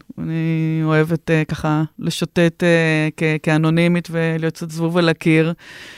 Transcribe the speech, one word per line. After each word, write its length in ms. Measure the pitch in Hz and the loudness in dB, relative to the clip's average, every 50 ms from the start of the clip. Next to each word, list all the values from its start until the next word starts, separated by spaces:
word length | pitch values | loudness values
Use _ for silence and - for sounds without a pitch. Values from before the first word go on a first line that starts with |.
| - - - - | -8 -12 -12 -10
אני 600 | 165 165 160 165 160 165 160 160 160 160 160 160 160 | -8 -6 -4 -2 -2 -2 0 0 0 0 0 0 0
אוהבת, 460 | 156 156 156 156 165 170 156 - - | 2 2 2 2 2 -2 -4 -2 0
אה, 120 | 165 156 156 | 0 0 0
ככה 380 | - 165 - - 156 151 151 160 156 _ - | -2 -4 -4 -2 -2 0 0 -2 -4 _ -8
לשוטט, 640 | - 170 - - 175 165 - 180 170 170 160 - 180 | -8 -6 -4 -4 -6 -4 0 2 2 2 2 0 0
אה, 460 | 175 170 165 165 160 160 156 156 156 151 | 2 2 4 2 2 0 0 0 -2 -4
כ-, 60 | - 170 156 156 156 - | -2 -2 -2 -2 -2 0
כאנונימית 640 | 170 156 151 160 160 160 170 170 170 175 175 165 - | 0 2 2 2 2 2 2 2 2 2 0 -2 -4
ולהיות 440 | 165 165 165 165 160 160 160 160 160 | -4 -4 -2 -2 -2 -2 -4 -4 -4
קצת 160 | - 170 165 | -6 -10 -10
זבוב 260 | 156 160 165 165 170 180 | -6 -4 -4 -2 0 2
על 100 | 175 165 | 2 2
הקיר. 440 | 160 - - 170 156 160 160 165 170 - - - - - - - - | 0 0 2 2 4 4 4 2 -2 -6 -10 -20 -20 -20 -20 -20 -20